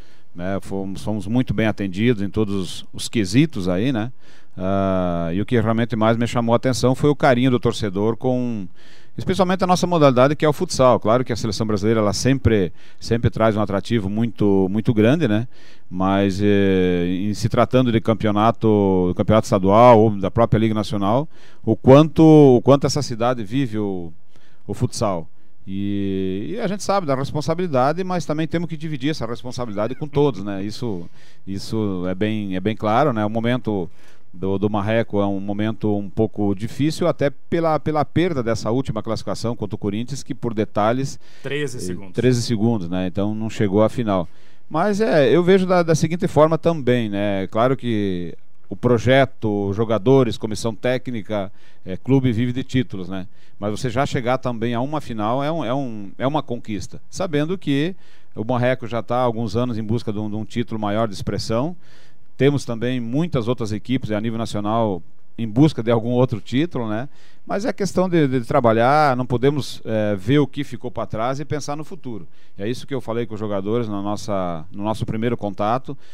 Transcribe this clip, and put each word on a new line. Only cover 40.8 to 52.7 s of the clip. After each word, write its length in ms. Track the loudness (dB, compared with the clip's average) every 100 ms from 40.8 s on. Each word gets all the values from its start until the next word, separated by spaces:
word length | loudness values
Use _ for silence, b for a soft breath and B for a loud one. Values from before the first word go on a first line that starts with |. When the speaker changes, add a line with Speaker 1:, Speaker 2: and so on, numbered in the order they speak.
| 2 2 -2 -6 b b
Speaker 2:
Treze 340 | -6 -4 -6 -6
Speaker 1:
eh, 40 |
Speaker 2:
segundos. 320 | -6 -6 -6
Speaker 1:
treze 280 | 0 4 4
segundos, 460 | 2 2 2 2 -2
né? 200 | -2 -2
Então 280 | -2 -2 -2
não 140 | -4
chegou 340 | -2 2 4
à 60 | 4
final. 360 | 2 0 0 -2 b b b -6
Mas 320 | 0 0 2
é, 280 | 2 4 6 6
eu 80 |
vejo 220 | 6 4 6
da, 180 | 2
da 120 | 4 2
seguinte 340 | 0 -2 0
forma 280 | 4 4 4
também, 520 | 0 0 2 2 2
né? 360 | 0 0 0 -2
Claro 280 | 2 2 2
que 600 | 0 0 0 -2 -6 -8 -10 -10 -8
o 60 | -2
projeto, 960 | 2 2 4 4 4 0 -2 0 0
jogadores, 640 | -2 0 0 4 4 4 0
comissão 360 | -6 -4 -4
técnica, 800 | -2 -2 -2 -4 -6 -4 -4 -4 b b b -8
é, 120 | -6
clube 340 | 2 2 4
vive 220 | 2 0
de 100 | -2
títulos, 460 | -2